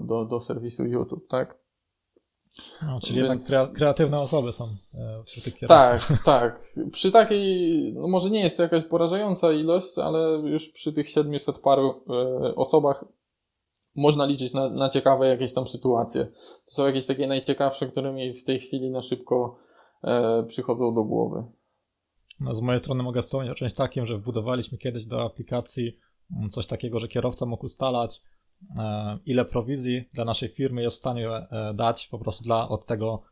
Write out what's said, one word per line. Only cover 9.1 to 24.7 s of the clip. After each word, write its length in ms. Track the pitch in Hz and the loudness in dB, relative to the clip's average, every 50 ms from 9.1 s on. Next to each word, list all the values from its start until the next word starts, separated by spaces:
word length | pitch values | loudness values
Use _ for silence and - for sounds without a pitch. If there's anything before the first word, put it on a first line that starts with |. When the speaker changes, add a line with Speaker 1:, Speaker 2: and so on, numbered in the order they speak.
| 180 196 214 208 185 175 - 165 | 0 -2 -2 -2 0 2 2 2
Speaker 1:
ilość, 460 | 156 151 156 160 170 185 185 - - - | 2 2 2 2 2 0 0 -4 -6 -4
ale 220 | - 156 156 160 160 160 160 156 151 | -4 -2 0 0 0 0 0 -2 -2
już 240 | 151 151 156 - - | -2 -4 -4 -6 -8
przy 240 | - - - 156 | -12 -8 -8 -4
tych 160 | 151 151 143 - | -4 -4 -4 0
siedmiuset 500 | - 151 147 147 147 139 - - 131 - | 0 0 0 0 -2 -4 -4 -6 -6 0
paru, 440 | - 139 139 135 135 135 131 - - - | 2 4 4 4 4 2 -2 -4 -8 -6
e, 460 | 127 123 127 131 127 127 139 123 - | -4 -2 -2 -2 -2 -2 -2 -4 -2
osobach 500 | - 131 - - 156 143 143 139 - - - _ _ _ _ _ _ _ _ _ _ _ _ _ - _ _ _ | -2 0 4 4 4 4 4 0 -2 -6 -16 _ _ _ _ _ _ _ _ _ _ _ _ _ -20 _ _ _
można 320 | 139 143 147 151 143 139 | 2 4 4 4 4 2
liczyć 260 | 143 143 127 127 123 | 2 0 0 -4 -4
na, 160 | 127 135 135 127 | -2 -2 -2 -2
na 200 | 110 127 135 135 | 0 0 0 0
ciekawe 400 | - 139 - 135 135 131 135 131 | 0 4 4 4 6 6 6 4
jakieś 260 | 127 123 131 120 - | 4 2 0 -2 -2
tam 120 | 131 131 | -4 -4
sytuacje. 580 | - - - - 127 123 117 117 117 - 131 131 - - - - - - - _ | -4 -6 -2 0 2 2 2 0 -2 -2 -4 -4 -4 -8 -14 -20 -20 -20 -20 _
To 80 | - - | -8 -2
są 120 | - 139 | 0 2
jakieś 200 | 139 135 135 127 | 2 2 0 -2
takie 200 | - 139 131 143 | -2 -2 -2 -2
najciekawsze, 600 | 135 135 135 131 - 139 - 143 135 135 - 147 | -2 -2 -2 0 -2 0 0 0 0 0 -2 -6
które 260 | 127 - 135 131 139 | -6 -4 -4 -4 -4
mi 220 | 135 135 127 123 120 | -4 -6 -6 -6 -8
w 100 | - - | -6 -4
tej 160 | - 131 127 | -4 -4 -4
chwili 300 | - - - 131 131 131 | -4 -6 -6 -4 -4 -4
na 120 | 131 127 | -4 -6
szybko, 560 | 123 - 123 117 - - - 123 123 120 120 - _ _ _ _ _ _ _ _ - | -4 -4 -6 -6 -2 -2 0 0 0 -2 -6 -12 _ _ _ _ _ _ _ _ -4
e, 400 | - 120 120 120 113 117 117 113 117 | 0 0 2 2 2 2 0 0 -2
przychodzą 460 | - - 123 - 120 123 123 117 113 | -6 -6 -2 -2 -2 0 0 0 2
do 100 | 117 110 | 0 0
głowy. 400 | 110 117 117 117 117 - - 120 117 - _ _ _ _ _ _ _ _ _ _ _ _ _ _ _ - - | 0 0 0 0 -2 -4 -6 -10 -10 -16 _ _ _ _ _ _ _ _ _ _ _ _ _ _ _ -12 -8
Speaker 2:
No, 140 | 139 131 120 | -6 -6 -4
z 60 | 110 | -2
mojej 200 | 117 123 123 120 | -2 0 0 0
strony 220 | - - 135 127 | -2 -2 -4 -4
mogę 200 | 123 127 117 120 | -4 -2 -4 -4
wspomnieć 300 | 113 - - 135 131 123 | -4 -4 -6 -6 -6 -6
o 20 | 123 | -6
czymś 200 | - 135 113 - | -6 -6 -6 -2
takim, 320 | - 139 123 - 131 120 | -2 -4 -4 -2 -4 -4
że 120 | 113 117 101 | -4 -6 -6
wbudowaliśmy 600 | 104 127 120 113 107 120 123 127 117 - | -6 -6 -4 -4 -2 -2 -2 -4 -4 -6